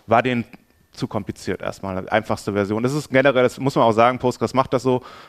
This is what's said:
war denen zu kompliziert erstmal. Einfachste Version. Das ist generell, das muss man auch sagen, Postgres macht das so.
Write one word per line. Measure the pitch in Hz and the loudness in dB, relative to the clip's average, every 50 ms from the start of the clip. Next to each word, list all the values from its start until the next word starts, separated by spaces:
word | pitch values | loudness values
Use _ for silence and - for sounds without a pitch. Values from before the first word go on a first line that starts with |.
| _ - | _ 2
war | 110 117 | 2 2
denen | 117 131 123 120 110 - - _ _ _ _ _ _ _ | 2 2 -2 -2 -4 -6 -12 _ _ _ _ _ _ _
zu | _ - 139 - | _ -10 -10 -6
kompliziert | - 107 98 - - - - - 90 - | -6 -8 -6 -8 -12 -10 -6 -6 -6 -4
erstmal. | - 98 98 - - 98 92 92 92 - | -6 -8 -8 -8 -8 -8 -8 -8 -6 -2
Einfachste | 98 110 107 - 110 - - 110 | -2 -2 0 -2 -6 -4 -4 -4
Version. | 98 101 101 95 107 110 120 | -2 -2 0 0 -2 -2 -2
Das | 127 | -2
ist | 143 151 139 - | -2 -4 -6 0
generell, | 123 131 131 143 123 127 | 2 4 4 4 4 4
das | 127 120 - - | 2 2 0 -2
muss | 131 135 - | -4 -2 2
man | 160 127 | 4 4
auch | 117 | 4
sagen, | 107 110 117 123 127 120 | 6 6 4 4 4 2
Postgres | - 123 120 - 117 110 - | -2 -4 -2 -2 -4 -2 0
macht | 127 131 - | 0 0 0
das | - 123 117 | -2 -2 0
so. | 131 127 127 - - - - - | 0 -2 -2 -4 -10 -20 -20 -20